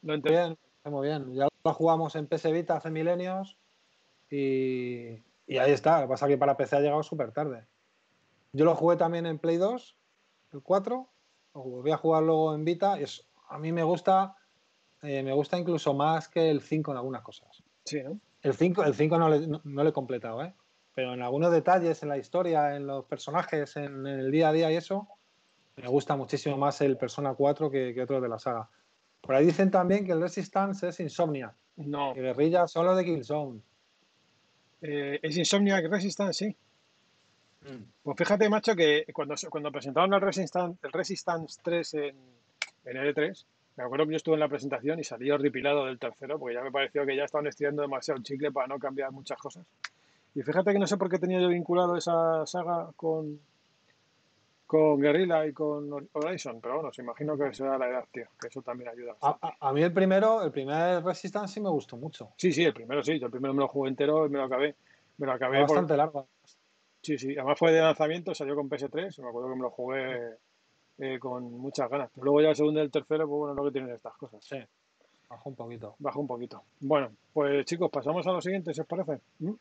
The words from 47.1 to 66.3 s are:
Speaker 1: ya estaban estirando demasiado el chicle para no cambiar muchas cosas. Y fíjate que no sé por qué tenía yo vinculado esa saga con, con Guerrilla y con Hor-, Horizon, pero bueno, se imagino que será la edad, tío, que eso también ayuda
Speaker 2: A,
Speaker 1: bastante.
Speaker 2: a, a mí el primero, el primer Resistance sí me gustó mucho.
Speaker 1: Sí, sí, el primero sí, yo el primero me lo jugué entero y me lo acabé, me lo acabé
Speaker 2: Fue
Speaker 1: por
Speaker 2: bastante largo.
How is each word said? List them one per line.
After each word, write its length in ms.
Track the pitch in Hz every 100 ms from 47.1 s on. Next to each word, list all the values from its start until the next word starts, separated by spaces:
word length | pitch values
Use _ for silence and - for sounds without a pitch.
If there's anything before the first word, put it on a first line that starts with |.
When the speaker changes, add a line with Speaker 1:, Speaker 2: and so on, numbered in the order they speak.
Speaker 1:
ya 100 | 135
estaban 220 | 143 151 147
estirando 360 | - 147 147
demasiado 360 | 143 135 - 135
el 60 |
chicle 260 | 113 139 147
para 160 | 135 127
no 120 | 139
cambiar 340 | 139 135 135
muchas 260 | 135 135 135
cosas. 260 | 143 - - _ - _ _ _ _
Y 80 | -
fíjate 300 | 127 185 190
que 60 | 202
no 80 | 190
sé 100 | 196
por 140 | 185
qué 80 | 180
tenía 220 | 180 185
yo 80 | 180
vinculado 480 | 175 170 175 180 175
esa 500 | 165 170 165 160 151
saga 420 | 180 175 170 165 -
con, 420 | 165 160 156 147 _ _ _ _ _ _ _ _ _ _ _ _ _
con 340 | 156 156 147
Guerrilla 440 | 147 151 185 160
y 80 | 156
con 400 | 139 151 147 147
Hor-, 160 | 143 143
Horizon, 480 | 156 156 180 135 113
pero 140 | 110 139
bueno, 160 | 151
se 100 | -
imagino 340 | 123 117 147 147
que 160 | 143
será 240 | - 135 135
la 120 | 127
edad, 160 | 123 120
tío, 160 | 123 117 _
que 80 | 120
eso 140 | 139
también 280 | 123 123 120
ayuda 260 | 117 120 110
Speaker 2:
A, 120 | 139
Speaker 1:
bastante. 240 | - 131 -
Speaker 2:
a, 80 | 139
a 40 |
mí 100 | 139
el 100 | 170
primero, 500 | 175 190 190 220 226
el 80 | 170
primer 540 | 139 135 151 170 180
Resistance 500 | 165 170 196 208 202
sí 60 | 208
me 80 | 202
gustó 280 | 151 - 120
mucho. 340 | 151 - 110 _
Speaker 1:
Sí, 160 | 180
sí, 120 | 143
el 80 | 170
primero 300 | - 113 143
sí, 160 | 135 156
yo 80 | 123
el 60 |
primero 200 | 123 135
me 80 | 135
lo 80 | 135
jugué 220 | 139 135
entero 340 | 131 143 156
y 60 | 151
me 80 | 143
lo 60 |
acabé, 320 | 131 127 147 143 _ _ _ _
me 80 | 143
lo 60 |
acabé 260 | 127 131 139
Speaker 2:
Fue 80 | 143
Speaker 1:
por 100 | 151
Speaker 2:
bastante 200 | 170 147
largo. 300 | 156 143 135